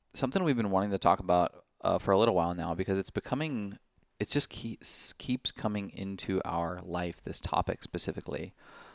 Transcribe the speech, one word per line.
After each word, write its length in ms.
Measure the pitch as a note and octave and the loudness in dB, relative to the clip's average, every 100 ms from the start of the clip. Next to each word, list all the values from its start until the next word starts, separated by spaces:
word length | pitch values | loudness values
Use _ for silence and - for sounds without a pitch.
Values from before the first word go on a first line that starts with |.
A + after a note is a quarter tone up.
| _ | _
something 280 | - C3 F#3+ | -4 -2 2
we've 140 | F3 B2 | 2 2
been 140 | G#2 | 2
wanting 180 | F#2+ G#2 | 2 2
to 80 | G2 | 2
talk 220 | - F#2 | 4 4
about, 440 | F#2 F2 F2 - - _ | 4 4 4 -2 -20 _
uh, 160 | F#2+ F#2 | 0 2
for 120 | - | 4
a 80 | G2 | 4
little 160 | A2+ | 6
while 200 | F#2 E2+ | 4 2
now 200 | F2 E2 | -2 -4
because 240 | E2+ F#2+ G2 | -2 0 -2
it's 120 | F#2+ | -2
becoming, 680 | - - C3 D#3 B2 G2+ G2 _ _ _ - | -4 -4 -4 -4 -4 -6 -10 _ _ _ -6
it's 140 | - | 0
just 180 | C#3+ - | 0 0
keeps, 600 | - A#2 G#2+ - - - | -4 -10 -4 0 2 0
keeps 380 | - B2 B2+ - | -2 -4 -2 -4
coming 380 | - A2 G#2 G2 | -4 -4 -2 -6
into 520 | - G2 G2 - F#2 | -8 -8 -6 -2 0
our 360 | - E2+ E2+ F2+ | 0 -2 -2 -6
life, 400 | F2+ F2 F2+ - | -6 -4 -4 -6
this 160 | - F2+ | -8 -6
topic 420 | - - - F2 | 0 0 0 -2
specifically, 680 | - E2+ - D#2 - C#2+ F#2 - - - - | -4 -2 -2 -2 -6 -8 -8 -14 -20 -20 -20